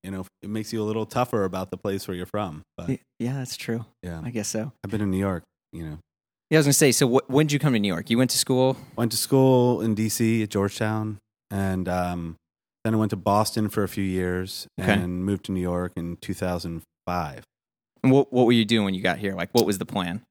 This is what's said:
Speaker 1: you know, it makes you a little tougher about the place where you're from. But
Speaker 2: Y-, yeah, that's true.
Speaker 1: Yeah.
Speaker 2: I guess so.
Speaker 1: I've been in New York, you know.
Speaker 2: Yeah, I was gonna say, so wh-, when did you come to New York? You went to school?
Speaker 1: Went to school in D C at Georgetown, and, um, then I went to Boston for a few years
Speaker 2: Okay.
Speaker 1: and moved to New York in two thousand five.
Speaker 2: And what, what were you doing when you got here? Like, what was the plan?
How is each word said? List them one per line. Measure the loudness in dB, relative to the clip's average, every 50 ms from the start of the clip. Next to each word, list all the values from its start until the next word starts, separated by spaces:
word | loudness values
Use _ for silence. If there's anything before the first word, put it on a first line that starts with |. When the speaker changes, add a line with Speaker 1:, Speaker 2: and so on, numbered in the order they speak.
| _
Speaker 1:
you | -10
know, | -8 -8 -10 -12 _ _
it | -12 -8
makes | -6 -6 -6 -4 -4
you | -2
a | -2
little | -2 -2 -2 -4
tougher | -2 0 -2 0 0 2 0 0
about | 0 -2 -4 -6 -6
the | -10 -6
place | _ -4 -4 -4 -4 -6
where | -8 -8
you're | -8
from. | -6 -4 -4 -4 -4 -8 -12 -16 _ _
But | -12 -6 -6
Speaker 2:
Y-, | -6 -6 _ _ _ _
yeah, | -4 -4 -4
that's | -4 -6 -8 -10 -12
true. | -6 -6 -6 -6 -6 _ _ _
Speaker 1:
Yeah. | -12 -10 -10 -8 -8
Speaker 2:
I | -6
guess | -6 -6 -6 -4
so. | -4 -6 -6 -6 -10 _ -10
Speaker 1:
I've | -6
been | -4 -2
in | -2 0
New | 0 0
York, | 0 0 -2 -4 -8 _ _ _ _ _ -12
you | -12 -10
know. | -10 -10 -12 _ _ _ _ _ _ _ _ _ _
Speaker 2:
Yeah, | 4 4
I |
was | 6
gonna | 6 4
say, | 6 6 6
so | 6 4 2 4
wh-, | 4 2 2 _
when | 2 2 2 4
did | 2
you | 2
come | 2 2 2
to | 2
New | 2 0
York? | 0 -2 -2 0
You | 2 2
went | 2 2
to | 2 -2
school? | 0 2 2 4 4 2 2 -2 -8 -14 -4
Speaker 1:
Went | -2 -2 0
to | 0 -2
school | -2 2 4 6 6 8 6 6 6 4 2 2
in | 0 0 0
D | 0 0 -2
C | 0 0 2 2 2 2
at | 0 0
Georgetown, | 0 0 0 0 -2 -2 -2 -2 -2 -2 -4 -6 -8 -10 _ _ _ _ _ _
and, | -4 -2 -2 0 -2 -2 -2 -2
um, | -2 -2 -2 -2 -4 -4 -6 -8 -10 _ _ _ _ _ _ _ _ _ _
then | -2 0
I | 0
went | 0 0
to | -2
Boston | -2 0 2 2 2 2 2 0 -2 -4 -2
for | -2 -2 -4
a | -4
few | -4 -4 -4
years | -2 -2 -2 -2 -2 -2 -4 -6 -6 -10 -14 -14 -14 _ -4
Speaker 2:
Okay. | 0 2
Speaker 1:
and | 2 2 2 -2 -4 -2 -2
moved | -2 -2 -2 _
to | -4
New | -4 -2
York | -2 -2 -2 -2 -2 -4 _
in | -6 -6 -6 -8 -10
two | -8 -10 -6
thousand | -4 -2 -4 -2 -4 -4 -6 -8 -10 -12 _ _ _ _
five. | -6 -4 -4 -4 -6 -8 -14 -20 _ _ _ _ _ _ _ _ _ _ _ 2
Speaker 2:
And | 4
what, | 6 6 4 4 2
what | 4 4 6
were | 6
you | 4 4
doing | 4 2 2 2
when | 0 -2
you | 0 0
got | -2 -2 0
here? | -2 -6 -4
Like, | -4 -6 0
what | _ 2 2 2
was | 0 -2
the | -4
plan? | -6 -4 -4 -4 -4 -6 -10 _ _